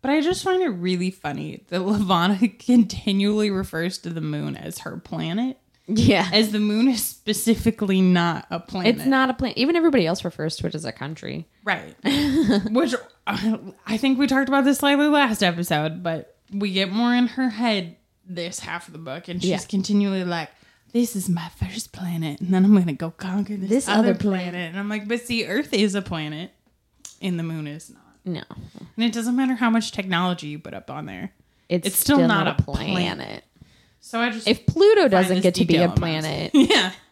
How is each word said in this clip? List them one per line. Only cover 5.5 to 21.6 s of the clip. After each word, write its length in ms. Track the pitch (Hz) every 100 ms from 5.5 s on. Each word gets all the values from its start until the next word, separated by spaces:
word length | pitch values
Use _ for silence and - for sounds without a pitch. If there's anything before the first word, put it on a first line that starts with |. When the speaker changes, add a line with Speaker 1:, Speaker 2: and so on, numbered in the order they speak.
| 262 _ _ -
Speaker 2:
Yeah. 420 | 220 - 196 185
Speaker 1:
As 220 | 202 220
the 60 | 208
moon 300 | 208 214 262
is 140 | 226
specifically 1000 | - - - 208 - 226 226 220 202 190
not 440 | 185 180 170 160 -
a 100 | 170
planet. 360 | - 190 196 220
Speaker 2:
It's 100 | 269
not 240 | 269 262
a 40 |
planet. 220 | 247 254 -
Even 180 | 262
everybody 320 | 339 330 277 160
else 160 | 185
refers 340 | 175 - 156 -
to 100 | 170
it 80 |
as 100 | 156
a 80 | 139
country. 560 | - 135 156 - 143 160 _
Speaker 1:
Right. 300 | 208 180 76 -
Speaker 2:
<laughs> 680 | - 277 294 277 226 208 202
Speaker 1:
Which, 240 | 226 302 339 - _ -
uh, 300 | 202 220 220 190 - -
I 100 | 220
think 220 | 269 262
we 80 | 277
talked 220 | 262 262
about 140 | 277
this 120 | 277 277
slightly 280 | 285 285 294
last 340 | 294 269 214
episode, 600 | 185 170 175 151 156 160
but 340 | 175 160 - _ _
we 180 | 196 202
get 200 | 190 190
more 220 | 208 240
in 140 | 240 247
her 200 | - 262
head 480 | 214 240 208 170 - _ _ 185
this 340 | 175 170 -
half 280 | - 170 170
of 40 |
the 60 | 156
book, 300 | 160 147 175
and 120 | 175
she's 100 | 180
Speaker 2:
Yeah. 80 | 185 -
Speaker 1:
continually 540 | 196 190 202 202 190
like, 260 | 180 170 151 _ _ _ _
"This 220 | 233 233 196
is 120 | 185
my 200 | 170 165
first 360 | -